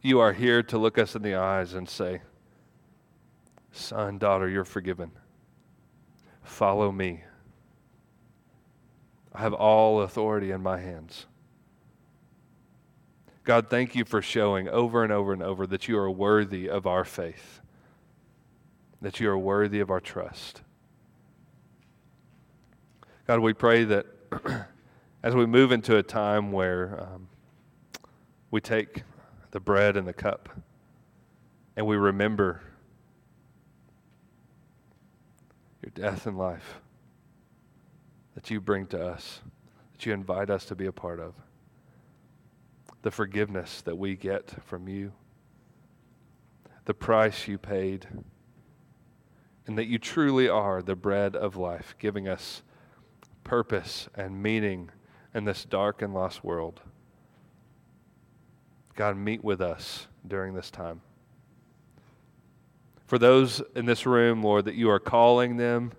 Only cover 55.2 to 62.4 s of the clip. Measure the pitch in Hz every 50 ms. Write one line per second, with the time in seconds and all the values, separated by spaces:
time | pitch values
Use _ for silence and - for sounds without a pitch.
55.2 | - _ _ 117 104 104 95 - - - - 98 98 104 104 - 110 101 98 95
56.2 | 92 92 - - - - 87 85 82 82 85 - - - - _ _ _ _ _
57.2 | _ _ _ _ _ _ _ _ _ _ _ _ _ _ _ _ _ _ _ _
58.2 | _ _ _ _ _ _ _ _ _ _ _ _ _ _ _ - 107 104 101 98
59.2 | 101 104 110 113 - 107 101 90 95 87 82 - - - - - - - - _
60.2 | _ 104 101 98 92 95 95 92 87 - - - 90 85 82 90 - _ _ _
61.2 | _ _ _ _ _ _ _ _ _ _ _ _ _ _ _ - _ _ _ _
62.2 | _ _ _ _